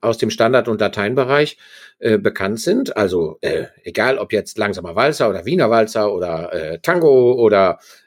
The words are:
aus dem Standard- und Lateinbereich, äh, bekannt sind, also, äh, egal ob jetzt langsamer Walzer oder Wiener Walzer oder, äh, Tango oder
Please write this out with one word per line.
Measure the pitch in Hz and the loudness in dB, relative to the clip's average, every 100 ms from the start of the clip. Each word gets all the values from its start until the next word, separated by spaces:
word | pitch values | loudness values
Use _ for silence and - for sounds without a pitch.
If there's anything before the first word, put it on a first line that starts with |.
aus | 117 110 | -4 -2
dem | 110 | -2
Standard- | - 117 127 117 | 0 2 2 0
und | 107 | -2
Lateinbereich, | 101 104 101 127 127 143 151 - - - - _ | -2 -2 -2 -2 0 0 0 -6 -20 -20 -20 _
äh, | 117 107 | 0 0
bekannt | 104 - 98 113 | 0 -4 -4 -4
sind, | 170 240 277 - | -2 -2 -2 -2
also, | 98 90 80 - | 0 0 -4 -4
äh, | 78 80 71 _ | -6 -6 -6 _
egal | 90 95 117 131 | -8 -2 -2 -2
ob | 101 | -2
jetzt | 104 - - | -4 -4 -4
langsamer | 104 95 87 87 | -4 -4 -6 0
Walzer | 139 151 117 | 0 2 -2
oder | 95 | -2
Wiener | 95 180 117 | -2 0 2
Walzer | 117 110 110 104 | 2 2 0 -2
oder, | 92 87 82 85 | -2 -4 -6 -6
äh, | 85 78 85 | -8 -8 -6
Tango | - 180 160 131 120 | -2 2 4 6 6
oder | 123 113 101 95 85 - - | 4 4 6 4 0 -10 -20